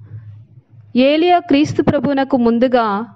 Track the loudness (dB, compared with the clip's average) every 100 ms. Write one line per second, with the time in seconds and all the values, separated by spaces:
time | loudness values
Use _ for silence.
0 | -20 -20 -20 -20 -20 -20 _ -20 -6 0
1 | 2 2 2 2 2 0 0 -2 -2 -2
2 | -2 -2 -2 0 0 0 2 0 0 -4
3 | -8